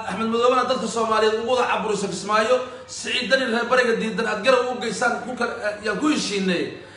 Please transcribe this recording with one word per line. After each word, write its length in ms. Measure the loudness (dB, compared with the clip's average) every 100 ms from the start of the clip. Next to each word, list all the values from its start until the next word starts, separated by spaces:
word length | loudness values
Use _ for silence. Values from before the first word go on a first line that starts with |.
| -4
Axmed 200 | -4 -2
Madoobena 320 | 2 4 4
dadka 240 | 2 0 -2
Soomaaliyeed 520 | -2 0 4 4 2
ugu 60 | 2
wada 140 | 2 2
caburiso 400 | 0 -2 -2 -2
Kismaayo, 480 | -4 0 2 4 2 0 -12 -14
Siciid 420 | -10 -6 -4 2
Dani 140 | 2 2
reer 120 | 0 2
bariga 240 | 2 4 2
diidan 260 | -2 -2 -2
aad 160 | 0
garab 280 | 4 4 2
u 80 | -2
geysaan, 400 | -4 -2 -2 -2
ku 120 | -6 -4
kala, 160 | -4 -4
eh, 240 | -6 -4
yaan 140 | -4 0
ku 80 | 0
heshiinay. 640 | 0 0 -2 0 0 -2 -8 -16